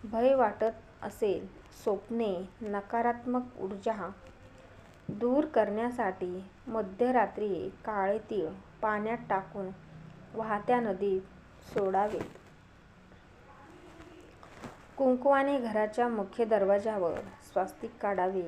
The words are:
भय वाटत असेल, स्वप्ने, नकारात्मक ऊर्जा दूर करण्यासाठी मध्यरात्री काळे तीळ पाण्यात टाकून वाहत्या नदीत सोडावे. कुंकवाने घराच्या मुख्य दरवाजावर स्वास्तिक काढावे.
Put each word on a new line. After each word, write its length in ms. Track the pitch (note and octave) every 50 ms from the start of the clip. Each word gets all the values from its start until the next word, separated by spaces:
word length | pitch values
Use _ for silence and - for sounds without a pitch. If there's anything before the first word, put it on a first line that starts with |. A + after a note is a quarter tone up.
| -
भय 300 | G#3+ G#3+ A3+ A#3+ C4 C4+
वाटत 680 | C4+ A#3+ G#3 G3+ - A3 A3+ A3+ - - - - - -
असेल, 440 | G#3 G3+ - A#3+ G#3 F#3 - F#3 F#3+ - - - - - - -
स्वप्ने, 640 | A#3+ G3+ G3 - - A#3 A#3 A#3 G#3 F#3 E3+ F#3+ F#3+ - -
नकारात्मक 800 | A#3 G#3+ G3+ G3+ G3+ - - A#3 A#3 A#3+ A#3 A#3 A#3+ B3+ B3 B3 B3 B3 - -
ऊर्जा 500 | - F#3+ G#3 G3 - A#3+ A3 G#3 F3+ E3+ G3 - - - - - - - - - - - - - - - - - - -
दूर 360 | G3+ G#3 A#3 A#3+ B3+ C#4 D4+
करण्यासाठी 1000 | D#4 - A#3 G#3+ G3+ G3+ G#3+ A3+ A#3+ A#3+ B3 A3+ G3 F#3+ - F#3+ F3+ F3+ F#3 F#3+ F#3+ - - - -
मध्यरात्री 1000 | A3 A3+ G#3 F#3+ F#3+ F#3+ A#3+ B3 B3+ B3+ G#3+ - - - G#3+ G#3 F#3+ D#3+ F#3 F#3+ F#3+ - -
काळे 320 | - G#3+ G3+ F#3+ F#3+ G#3 A3
तीळ 320 | G#3+ - A3+ G3+ E3 D#3+ F#3 F#3+ - - - -
पाण्यात 360 | - G#3+ G#3+ G#3 G#3 G#3+ A#3 A#3+ A#3+ -
टाकून 400 | G#3 F#3+ F#3+ - - G#3 F#3+ F#3 F#3+ - - - - - - - - - - - -
वाहत्या 460 | G#3+ A3 A3 G#3+ G3+ G3+ - B3 B3
नदीत 420 | A#3 A3 F#3+ F#3 G3+ G3+ F#3+ F#3+ F#3+ - - - - - - - - - -
सोडावे. 460 | A3+ G3+ F#3+ F#3+ F#3+ G3+ G#3+ G#3 E3 - - - - - - - - - - - - - - - - - - - - - - - - - - - - - - - - - - - - - - - - - - - - - - - - - - - - - - - -
कुंकवाने 600 | C4+ B3+ B3+ B3 B3 C#4 C#4 C4+ C4+ C#4 C#4+ C#4
घराच्या 480 | A#3+ A3+ G#3+ G#3+ G#3+ G#3+ G#3+ - A#3+ A#3+
मुख्य 380 | A#3 G#3+ G3 F#3+ - - A#3
दरवाजावर 680 | G#3+ A3+ G#3 G3 F#3+ G3 G3+ G#3 A3+ G#3+ G3+ F3+ E3 - - - - - - - -
स्वास्तिक 400 | - G3 F#3+ F#3+ - - - A3+ - -
काढावे. 400 | - G#3 G3 F#3 F3+ F#3 G3 F#3+ F3